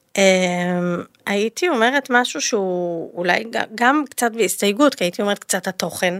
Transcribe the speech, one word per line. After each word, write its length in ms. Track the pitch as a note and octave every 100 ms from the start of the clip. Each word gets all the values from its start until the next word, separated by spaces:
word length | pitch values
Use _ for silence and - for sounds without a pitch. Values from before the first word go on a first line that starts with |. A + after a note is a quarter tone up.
| _ -
אמ, 60 | F#3+ F#3 F3+ F3+ F3+ F3+ F3 F3 - _ -
הייתי 440 | G3+ A3 - F4+
אומרת 380 | B3 A#3 C#4 C4+
משהו 320 | B3 B3 D4
שהוא 720 | - G#3 F#3+ F3+ F3 E3 -
אולי 300 | - F3+ F#3+
ג-, 200 | A3+ A3+ - G#3+
גם 280 | A#3+ D4+ C4
קצת 220 | - A#3
בהסתייגות, 640 | A3+ F#3 - G3+ G#3 C#4+ -
כי 80 |
הייתי 180 | F3+ G3+
אומרת 180 | G3+ G3+
קצת 280 | - F#3+ F#3+
התוכן. 460 | F3+ E3+ - F3+